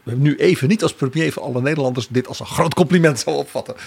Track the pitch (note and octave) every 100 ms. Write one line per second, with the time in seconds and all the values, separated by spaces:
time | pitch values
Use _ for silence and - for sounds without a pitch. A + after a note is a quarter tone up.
0 | - B2 D3 C#3 E3+ F3 C3 A3 - -
1 | C3 D#3 D#3 - C3+ B2 C3+ D#3 C3 B2
2 | A2 B2 - - - - E3 - D#3 F3+
3 | D#3+ B2 - C#3+ C3+ A2+ - -